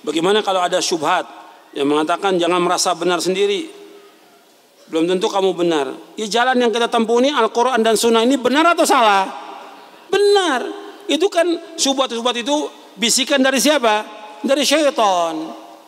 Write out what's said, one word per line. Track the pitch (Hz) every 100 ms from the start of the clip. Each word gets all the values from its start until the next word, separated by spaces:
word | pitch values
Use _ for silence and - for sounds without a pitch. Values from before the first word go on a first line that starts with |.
| - 156
Gimana | 170 214
kalau | 202 185
ada | 175 180
syubhat | 151 165 147 180 147 - - - - -
yang | 143
mengatakan | 147 156 170 196 185
jangan | 170 180
merasa | 175 175 185 175
benar | 175 175
sendiri? | 165 185 202 196 - - - - - _ _ _ _ _ _ _ -
Belum | 160
tentu | 165 185 214
kamu | 196 190
benar. | 175 175 160 135 - - -
Ya, |
jalan | 214 220 254 247
yang | 240
kita | 226 233
tempuh | 240 220 233
ini, | 269
Al-Quran | 285 226 233 240 240
dan | 226 220
Sunnah | 233 226
ini | 233 277
benar | 240 269 330
atau | 339 277
salah? | 269 220 196 190 - - - - - - - -
Benar. | 381 403 403 359 254 - - - -
Itu | - 294 392
kan | 349 339 330 - 330
syubhat-syubhat | 269 269 254 233 240 240
itu | 226 294 285 - - -
bisikan | 220 - 262 285
dari | 262 269
siapa? | 254 294 233 214 214 - - -
Dari | 233 294
syaitan. | 247 294 294 233 214 180 165 156 160 - - -